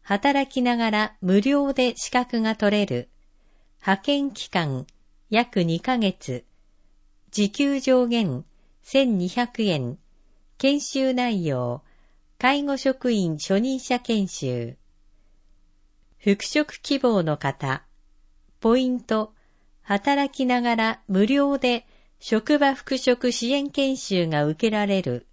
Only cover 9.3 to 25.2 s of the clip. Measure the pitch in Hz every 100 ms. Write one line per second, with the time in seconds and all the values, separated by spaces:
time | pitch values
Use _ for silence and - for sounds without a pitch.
9.3 | 247 240 - 208 151 123 151 _ _ _
10.3 | _ _ _ 269 285 - 269 262 254 247
11.3 | 208 165 127 123 123 _ _ _ _ _
12.3 | _ 247 285 285 269 269 262 247 220 175
13.3 | 156 - 196 254 262 - 247 - 220 190
14.3 | - 135 123 117 127 _ _ _ _ _
15.3 | _ _ _ _ _ _ _ _ _ 202
16.3 | 202 - 302 294 - - 277 247 208 160
17.3 | 147 143 - 139 - _ _ _ _ _
18.3 | _ _ _ 220 247 254 247 - 220 214
19.3 | _ _ _ _ _ - 202 285 277 277
20.3 | - 254 247 240 226 220 220 - 190 214
21.3 | 277 285 277 247 240 _ _ _ _ -
22.3 | 220 220 294 277 262 - - - 247 247
23.3 | 233 233 277 277 285 269 269 - 185 165
24.3 | 151 147 156 226 214 202 196 143 120